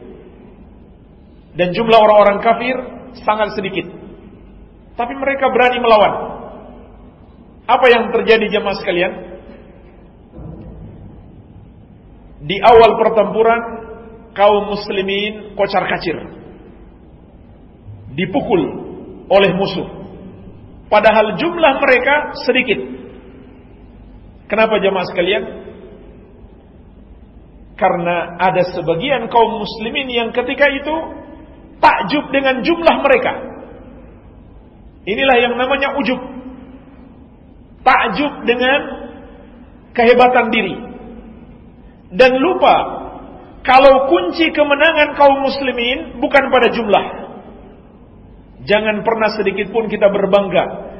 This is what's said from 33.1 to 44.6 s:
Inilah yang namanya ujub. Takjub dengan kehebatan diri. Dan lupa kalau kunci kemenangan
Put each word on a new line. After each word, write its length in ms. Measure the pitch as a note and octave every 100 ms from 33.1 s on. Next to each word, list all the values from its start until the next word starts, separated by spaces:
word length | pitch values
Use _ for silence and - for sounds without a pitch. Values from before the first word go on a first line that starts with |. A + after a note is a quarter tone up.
| A#3+ D3 - - - - - - - - - - - - - - - - - -
Inilah 300 | A#3 C4+ A#3+
yang 160 | A#3+
namanya 400 | A#3+ B3+ C#4 C#4 C#4
ujub. 160 | A3 B3+ - - - - - - - - - - - - - - - - B3+
Takjub 560 | B3 A#3+ A3+ C#4+ -
dengan 380 | A3 B3 B3+ C#4+ - - - - - - - - - - -
kehebatan 560 | - A#3 B3 B3 B3+ A3
diri. 240 | A3+ - - - - - - - - - - - - - - -
Dan 320 | F#3 B3+ C4
lupa 320 | E4+ - B3+ D#3 - - - - - - - -
kalau 480 | - C4 C#4 C4 C#4
kunci 400 | F4+ F4+ E4 D#4+
kemenangan 640 | D4+